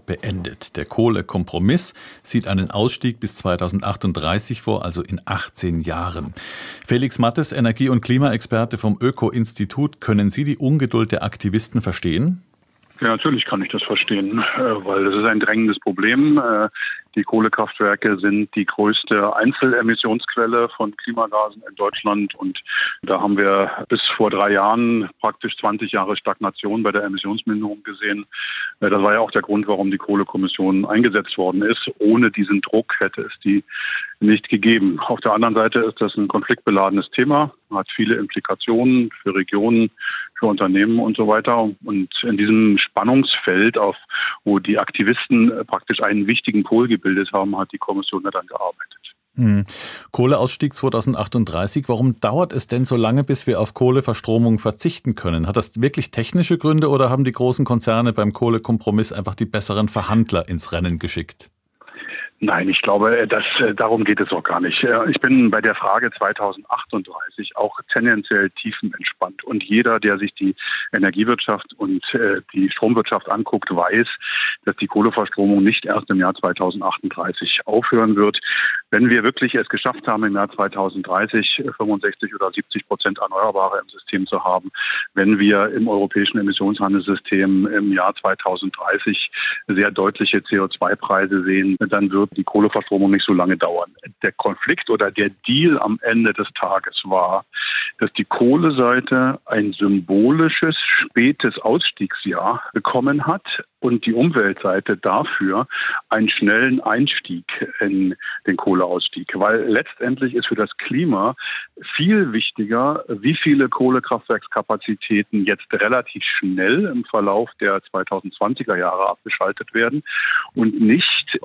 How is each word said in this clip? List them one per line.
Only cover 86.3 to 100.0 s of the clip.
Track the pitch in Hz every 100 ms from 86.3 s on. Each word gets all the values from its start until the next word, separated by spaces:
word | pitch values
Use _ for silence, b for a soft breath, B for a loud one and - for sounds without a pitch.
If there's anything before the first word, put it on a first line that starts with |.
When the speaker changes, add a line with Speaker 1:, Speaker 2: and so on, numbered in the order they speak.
| 113
Speaker 2:
Emissionshandelssystem | 101 98 101 104 98 98 90 92 - 98 95 95 101
im | 104 101
Jahr | 95 92
zweitausenddreißig | - 101 95 95 92 95 - 92 98 - 101 - B B B -
sehr | 98 104
deutliche | 98 98 - 101 110
C | - 101
O | 95
zwei | - 90
Preise | 101 - 95 95 98
sehen, | 92 95 95 95
dann | 98 101 101
wird | 98 104 -
die |
Kohleverstromung | 95 104 104 107 - 98 98
nicht | 98
so | -
lange | 92 90 87
dauern. | 87 87 87 _ - -
Der | 98
Konflikt | - 107 95 - 170 -
oder | 110 101
der | 95 101 - -
Deal | 131 170 143
am | 107 110
Ende | 117 113 113
des | 101 101 -
Tages | 92 98 - -
war, | 95 92 90 95 - B B B B -
dass | 110
die | - -
Kohleseite | - 120 147 165 135 120 127 - 127 131 135 -
ein | 110 104
symbolisches | 95 101 98